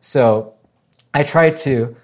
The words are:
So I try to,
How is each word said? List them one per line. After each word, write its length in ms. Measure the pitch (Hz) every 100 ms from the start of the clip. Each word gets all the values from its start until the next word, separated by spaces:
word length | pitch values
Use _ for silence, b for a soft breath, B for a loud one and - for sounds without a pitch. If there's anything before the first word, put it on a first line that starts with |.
So 520 | - 143 117 107 - - _ _ _ _ _
I 80 | 143
try 280 | 147 165 160
to, 460 | 156 143 123 117 117